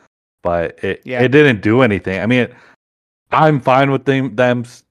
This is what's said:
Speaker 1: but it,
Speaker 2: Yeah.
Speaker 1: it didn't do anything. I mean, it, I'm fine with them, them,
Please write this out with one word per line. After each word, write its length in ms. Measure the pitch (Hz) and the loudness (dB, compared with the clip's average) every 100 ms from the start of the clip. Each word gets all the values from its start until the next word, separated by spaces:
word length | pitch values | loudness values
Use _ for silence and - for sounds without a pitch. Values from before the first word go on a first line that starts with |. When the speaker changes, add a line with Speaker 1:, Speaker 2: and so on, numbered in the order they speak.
| _ _ _ _ | _ _ _ _
Speaker 1:
but 400 | 87 87 82 - | -4 -2 -4 -6
it, 200 | 98 - | -8 -8
Speaker 2:
Yeah. 160 | 120 123 | -6 -2
Speaker 1:
it 80 | 127 | 2
didn't 320 | 147 147 104 | 4 4 2
do 220 | 104 123 | 0 2
anything. 380 | 120 95 95 92 | 2 0 -4 -4
I 60 | 107 | -2
mean, 140 | 123 | 0
it, 140 | 110 - _ _ _ _ _ _ - | -2 -8 _ _ _ _ _ _ -4
I'm 280 | 127 156 143 | 0 2 2
fine 300 | 131 131 139 | 2 2 2
with 160 | 135 139 | -2 -2
them, 280 | 135 135 | -2 -2
them, 300 | 110 123 123 120 - _ | -2 0 -2 -6 -16 _